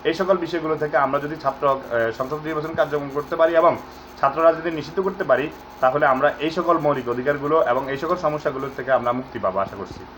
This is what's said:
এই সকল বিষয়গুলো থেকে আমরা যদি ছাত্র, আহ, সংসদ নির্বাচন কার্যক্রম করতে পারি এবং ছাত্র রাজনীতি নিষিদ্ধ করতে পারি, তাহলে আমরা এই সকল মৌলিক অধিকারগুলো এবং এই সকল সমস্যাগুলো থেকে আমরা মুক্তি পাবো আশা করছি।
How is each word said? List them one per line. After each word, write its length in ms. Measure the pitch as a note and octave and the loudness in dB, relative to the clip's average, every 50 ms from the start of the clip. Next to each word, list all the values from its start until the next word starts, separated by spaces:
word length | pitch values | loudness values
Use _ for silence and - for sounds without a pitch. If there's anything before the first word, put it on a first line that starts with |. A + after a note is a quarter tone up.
| - | 0
এই 100 | D#3 D#3+ | -2 0
সকল 240 | D#3+ F#3+ F#3 G3 F3+ | 0 2 2 2 2
বিষয়গুলো 380 | E3+ D3+ F3 E3+ D#3 D#3 D#3 | 2 -4 -4 -4 -2 -2 -2
থেকে 220 | D3 D3+ D3 D3+ D3+ | -2 -2 0 2 2
আমরা 220 | C#3 C3 C3+ C#3+ | 2 2 0 -2
যদি 160 | C#3+ D3 D#3 | -2 -4 -8
ছাত্র, 320 | D3+ - C#3 C3 - - C#3+ | -4 -4 -4 -4 0 0 0
আহ, 440 | C3+ C3+ - - A#2 A#2+ A2+ A2+ A2 - | 0 0 -2 -2 -2 0 0 0 -2 -4
সংসদ 220 | C3 C3 D3+ D3+ D3+ | -6 -6 -6 -6 -6
নির্বাচন 280 | D#3 D#3+ D3+ D3+ D#3+ E3 | -4 -4 -4 -4 -4 0
কার্যক্রম 360 | D#3 D#3 D3 D3 D3 C#3+ C#3 C3+ | 0 0 0 0 -4 -4 -4 -6
করতে 220 | D3 D3 - E3+ | -6 -6 -4 2
পারি 200 | E3 E3 E3 E3+ | 4 4 4 6
এবং 220 | E3 E3 E3+ C3+ - - - - - - - - - | 6 6 6 4 2 -6 -14 -18 -18 -18 -18 -6 0
ছাত্র 220 | - C3+ C3 D3+ D#3+ | 0 0 2 4 4
রাজনীতি 280 | E3 E3 D#3 D#3+ F3 | 4 4 4 -2 -6
নিষিদ্ধ 280 | E3 D#3 D3 - - G3 | -6 -6 -8 -6 -4 -2
করতে 240 | F#3+ F#3+ F#3 - F#3+ | -2 -2 -2 -4 2
পারি, 260 | C#3+ C3 B2 C#3 D#3+ - - - - - - | 2 2 2 2 -4 -6 -12 -18 -20 -6 0
তাহলে 260 | - C3 C3 D3 D3+ | 0 2 4 4 4
আমরা 280 | C#3+ C3 B2+ C3+ D3 C#3+ - | 4 4 4 2 0 0 0
এই 120 | C#3+ D#3+ | -4 -2
সকল 260 | D#3+ F#3 E3+ E3 E3+ D#3+ | -2 -2 2 2 2 2
মৌলিক 320 | D3 D3 C#3+ C3+ B2 A#2+ | 4 2 0 0 0 -2
অধিকারগুলো 540 | A#2+ B2 B2+ C#3 D3 D3 C#3+ C#3+ D#3 D#3+ - | -2 -2 0 0 0 0 0 2 4 4 4
এবং 280 | - A#2+ C3 C#3 C3+ | 4 2 0 0 -2
এই 60 | C#3 C3+ | -4 -4
সকল 180 | - D#3+ F3+ | 0 -2 -2
সমস্যাগুলো 540 | F3+ F3 D3+ D3+ D3+ - D3+ C3+ C3 C3+ C#3 C3+ | 0 0 -2 -2 0 -2 -2 -2 -2 -6 -6 -6
থেকে 160 | - C3 B2 | -8 0 2
আমরা 200 | C3 A#2+ A#2+ A#2+ | 2 2 2 0
মুক্তি 280 | A#2+ B2+ B2+ - - A#2 | -2 -2 -4 -8 -10 -4
পাবো 200 | G2 G2 F#2 G2 | -2 -2 0 0
আশা 160 | G2 - - | -2 -4 -4
করছি। 300 | G2+ F#2+ - - - - - - | -10 -10 -12 -12 -16 -16 -18 -20